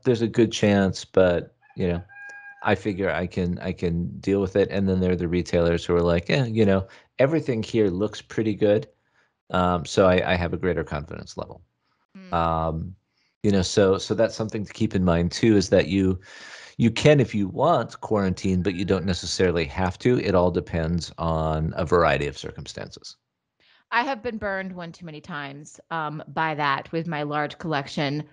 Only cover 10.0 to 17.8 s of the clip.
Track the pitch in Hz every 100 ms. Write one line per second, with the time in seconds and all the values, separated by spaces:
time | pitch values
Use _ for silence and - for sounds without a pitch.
10 | 95 92 - 90 85 85 92 82 76 76
11 | 73 - - - - - _ _ _ _
12 | _ 190 185 85 82 82 80 80 90 92
13 | _ _ _ _ 104 98 87 - 95 95
14 | - 95 - - 110 110 98 - 107 98
15 | 90 85 85 - 117 104 92 95 76 98
16 | 95 92 - - - - - - 113 113
17 | 147 147 117 107 95 110 147 156